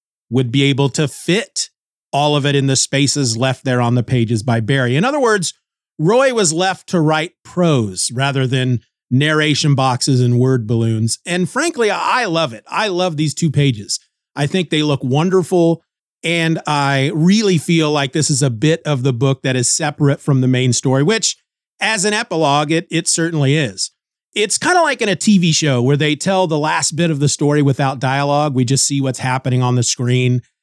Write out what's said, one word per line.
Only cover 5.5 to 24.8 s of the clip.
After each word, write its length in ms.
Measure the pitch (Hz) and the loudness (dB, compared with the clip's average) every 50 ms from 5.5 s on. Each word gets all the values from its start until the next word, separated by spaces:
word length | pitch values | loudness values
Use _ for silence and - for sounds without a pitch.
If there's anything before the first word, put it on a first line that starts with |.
| - _ _ _ _ _ _ _ _ - | -8 _ _ _ _ _ _ _ _ -2
Roy 360 | 156 180 226 254 269 269 247 | 0 2 2 4 2 2 2
was 200 | 226 202 165 160 | 2 0 0 0
left 340 | 170 185 190 185 - - - | 0 -2 -2 -2 -4 -6 -4
to 100 | - 175 | 0 0
write 320 | 156 151 156 156 156 - - _ - | 2 2 2 0 -2 -4 -8 _ -20
prose 680 | - - 180 180 165 151 127 110 101 92 90 - - | -8 -2 0 2 2 2 2 0 0 -4 -6 -6 -6
rather 360 | 117 123 135 139 135 135 131 123 | -4 -2 -2 -2 0 0 -2 0
than 340 | 131 131 127 127 123 113 - _ _ _ _ - | 0 0 0 0 -2 -2 -4 _ _ _ _ -2
narration 640 | 123 131 143 156 156 156 151 156 147 - - 151 143 | 0 2 2 2 2 2 2 2 2 2 2 2 2
boxes 460 | 131 131 131 127 131 - - 135 123 | 2 2 0 0 0 0 0 2 2
and 180 | 127 123 120 120 | 2 2 2 2
word 260 | 127 131 131 127 107 | 2 2 2 0 0
balloons. 540 | 107 120 113 113 113 113 110 113 113 - - - | 0 0 0 0 0 0 0 -2 -2 -4 -6 -6
And 240 | - 175 180 185 175 | -4 -2 -2 -2 -2
frankly, 420 | - 254 311 349 330 240 233 208 | -2 -2 -2 -2 -2 -2 -2 -2
I 340 | 185 170 170 185 202 254 240 | -2 -2 -2 0 0 0 0
love 280 | 196 165 165 165 143 113 | 0 0 -2 -2 -2 -4
it. 100 | 104 - - | -8 -14 -8
I 200 | - 190 220 208 | -4 -4 -2 -2
love 300 | 180 175 185 185 160 147 | -2 -2 -2 -2 -2 -2
these 160 | 160 147 147 | -2 -2 -2
two 180 | - 170 160 | -2 -2 0
pages. 480 | 127 147 143 139 123 104 - - - - _ _ _ _ _ _ _ | 2 2 2 2 0 -2 -6 -8 -10 -10 _ _ _ _ _ _ _
I 120 | 135 147 147 | -6 -4 -2
think 220 | - 185 175 - | -2 -2 -2 -2
they 140 | 170 156 151 | -2 -2 0
look 200 | 151 143 139 - | 0 -2 -2 -2
wonderful. 800 | 127 131 147 165 190 185 190 165 - 185 175 170 165 165 - _ _ _ _ _ _ _ _ - | -2 0 0 0 2 2 0 0 2 2 2 2 2 0 -2 _ _ _ _ _ _ _ _ -4
And 360 | 165 170 170 165 160 160 160 - 151 | -2 -2 0 0 0 -2 -2 -2 -2
I 440 | 151 143 139 139 139 135 135 139 - | -2 0 0 0 0 0 0 0 0
really 440 | 151 156 180 202 220 220 196 185 151 | 0 2 2 4 2 2 2 0 0
feel 340 | - - 170 160 156 151 | 0 0 0 2 2 2
like 200 | 151 147 139 135 | 0 0 -2 -2
this 180 | - 160 143 - | -2 -2 -2 0
is 140 | 151 120 147 | 0 0 0
a 60 | 135 | 0
bit 320 | 117 104 107 156 160 170 - | 0 0 0 0 0 0 -2
of 180 | 156 147 127 123 | -2 -4 -2 0
the 100 | 135 123 | -2 0
book 280 | 113 139 135 135 - - | 0 0 0 0 0 -2
that 120 | 135 127 | -2 -2
is 140 | 127 120 - | -2 -2 -2
separate 500 | - - 160 147 - - 151 135 120 - | -2 -2 -4 -4 -2 0 0 0 0 0
from 220 | - - 143 131 | -2 -2 0 0
the 60 | 127 127 | 2 2
main 260 | 127 123 127 123 117 | 2 2 2 0 0
story, 280 | - - 135 127 135 | 0 0 0 0 2
which 360 | 147 175 226 220 - - - - _ _ _ _ _ _ _ - | 2 0 0 0 -2 -4 -6 -8 _ _ _ _ _ _ _ -6
as 260 | 202 208 226 214 175 | -4 -4 -2 -2 -2
an 80 | 214 208 | -2 -2
epilogue, 580 | 214 240 - 185 160 160 139 139 147 156 147 | -2 -4 -4 -2 0 0 2 2 2 0 0
it, 160 | 160 165 185 - | -2 -2 -2 -4
it 160 | - 160 175 - | -4 -4 -4 -2
certainly 480 | - 170 165 170 170 156 139 131 143 | -2 -2 -2 -2 0 0 2 2 2
is. 360 | 160 143 107 95 95 - - _ _ _ _ _ _ _ _ - | 2 0 -2 -4 -8 -10 -10 _ _ _ _ _ _ _ _ -4
It's 220 | 208 208 277 - - | -4 -2 -2 -2 -2
kinda 240 | - 311 359 359 | 0 2 2 2